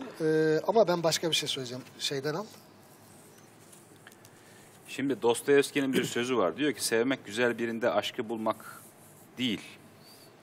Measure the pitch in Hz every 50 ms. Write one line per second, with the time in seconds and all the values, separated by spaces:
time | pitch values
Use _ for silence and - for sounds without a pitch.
0 | 262 226 - - 165 156 156 156 156 156 156 156 - - 196 233 202 170 175 170
1 | 165 165 156 - - 165 151 - 156 139 - 139 127 120 123 127 127 - - -
2 | - - 143 139 131 151 147 180 214 226 - - - - - - - - - -
3 | - - - - - - - - - - - - - - - - - - - -
4 | - - - - - - - - - - - - - - - - - - - -
5 | 127 139 127 - - 120 117 - - - 143 143 135 - - 143 139 131 127 131
6 | 120 - - 120 120 127 131 110 95 85 82 110 143 147 123 - - - 117 113
7 | 120 135 135 127 - - 101 113 123 120 113 110 117 117 113 113 113 113 - 104
8 | 101 - - - 113 107 117 110 110 110 104 - - - - - - - - -
9 | - - - - - - - - 127 123 104 - - - - - - - - -
10 | - - - - - - - -